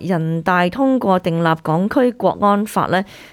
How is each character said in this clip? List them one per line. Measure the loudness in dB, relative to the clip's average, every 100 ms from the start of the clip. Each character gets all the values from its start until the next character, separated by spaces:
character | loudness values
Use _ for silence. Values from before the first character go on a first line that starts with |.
人 | -2 -2 -2 -2
大 | 0 0 0
通 | 0 0 2
過 | 2 0
訂 | 0 0
立 | 0 0
港 | -2 -2 0
區 | 2 0
國 | 0 -2 2
安 | 0 0 0
法 | -2 0
呢， | -2 -4 -16 -20